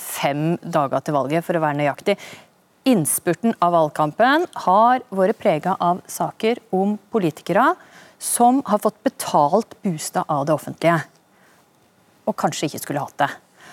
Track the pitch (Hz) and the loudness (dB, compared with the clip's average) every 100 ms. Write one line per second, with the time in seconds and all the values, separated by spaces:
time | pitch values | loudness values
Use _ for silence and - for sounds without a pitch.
0 | - - 147 147 156 170 170 165 135 135 | -6 -4 -2 0 -2 -2 -2 -2 0 -2
1 | - 143 131 165 170 170 151 143 143 131 | -2 -2 0 -2 -2 -2 0 0 -2 -2
2 | - - - - - _ _ _ 269 214 | -2 -4 -6 -20 -20 _ _ _ 0 2
3 | 143 - 175 160 226 - 175 170 151 - | 2 -2 -2 -2 -2 0 2 2 2 0
4 | 151 143 247 302 359 - - 196 233 254 | -2 2 2 2 0 -4 2 4 4 2
5 | - 190 190 233 214 151 175 - 175 180 | -2 0 0 2 0 0 -2 0 0 -2
6 | - - 160 - 220 240 - 185 202 208 | -6 -6 -6 -2 -2 -2 -4 -2 0 -2
7 | _ 220 170 - - 190 285 - - - | _ -2 -2 -4 -2 2 2 0 -8 -20
8 | - - - - 240 269 - 208 214 - | -20 -12 -4 2 4 4 0 0 0 -2
9 | - - - 170 143 202 - - 196 156 | -6 -6 -2 2 4 2 0 -6 -6 -6
10 | - 180 - 147 139 156 - - 160 165 | -6 -6 -2 -2 0 -2 -4 -2 0 0
11 | - _ _ _ _ _ _ _ _ _ | -2 _ _ _ _ _ _ _ _ _
12 | _ _ - - 180 - 151 - - 143 | _ _ -6 -2 -2 -2 -6 -6 -8 -6
13 | 135 - 143 - _ _ - | -6 -2 -4 -4 _ _ -20